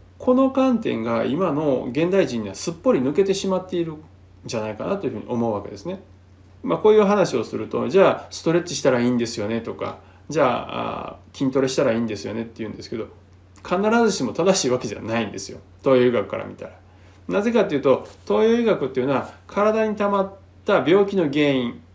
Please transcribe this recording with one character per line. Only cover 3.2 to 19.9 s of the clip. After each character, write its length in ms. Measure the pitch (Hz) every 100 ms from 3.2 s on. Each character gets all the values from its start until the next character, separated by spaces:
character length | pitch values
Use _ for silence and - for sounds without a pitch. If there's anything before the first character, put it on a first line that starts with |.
て 80 | 196
し 160 | 190 196
ま 120 | 185
っ 80 | 180
て 80 | 175
い 80 | 165
る 80 |
ん 80 | 156 - - - -
じ 100 | - 117
ゃ 40 |
な 80 | 107
い 80 | 104
か 80 |
な 120 | 175 196
と 100 | 139
い 20 |
う 40 |
ふ 40 | 110
う 20 |
に 40 | -
思 240 | 120 117
う 40 |
わ 80 | 104
け 80 | 95
で 60 | 101
す 80 | 170
ね。 160 | 190 - - - - - -
ま 120 | -
あ、 40 | 165
こ 120 | 214
う 20 |
い 60 | 214
う 60 |
話 300 | 202 208 165 131
を 80 |
す 120 | 107 113
る 120 | 107
と、 200 | 123 117
「じ 100 | 175
ゃ 260 | 165 -
あ 20 | -
ス 120 | -
ト 100 | 165
レ 60 | 170
ッ 40 |
チ 120 | 170
し 80 | -
た 80 | 143
ら 100 | 123
い 60 | 120
い 40 |
ん 60 | 123
で 100 | 117
す 140 | -
よ 80 | 104
ね」 140 | 113
と 100 | 113
か、 280 | - - - - - -
「じ 100 | 151
ゃ 40 |
あ、 680 | 131 - 80 - 113 - -
あ、 40 | - -
筋 180 | - 135
ト 120 | 135
レ 60 | 131
し 60 |
た 100 | -
ら 80 | 131
い 40 | 113
い 40 |
ん 60 | 113
で 80 | 101
す 100 | -
よ 80 |
ね」 80 | 110
っ 20 |
て 60 | 113 -
言 100 | 110
う 40 |
ん 40 |
で 80 | 104
す 80 | -
け 60 | 117
ど、 100 | 107 - - - - -
必 160 | - 180 208 233
ず 80 | 226
し 100 | -
も 120 | 120
正 260 | 123 180 -
し 40 | 131
い 40 |
わ 80 | 123
け 80 | 120
じ 80 |
ゃ 60 | 95
な 180 | 104 117
い 60 | 104
ん 60 |
で 60 | 92
す 120 | -
よ。 100 | - - -
東 160 | 139 127
洋 100 | 123
医 40 |
学 160 | 117 98
か 80 | 101
ら 80 |
見 120 | 104 98
た 100 | -
ら。 60 | - - - - - -
な 120 | 190
ぜ 100 | 220
か 120 | 226
と 100 | 160
い 40 | 143
う 20 |
と、 260 | 139 123 - - -
東 180 | 208
洋 160 | 220 233
医 40 |
学 220 | 226 165 139
っ 20 |
て 120 | -
い 40 |
う 20 | 127
の 80 |
は 160 | 127 - - -
体 400 | - 208 220
に 100 | 220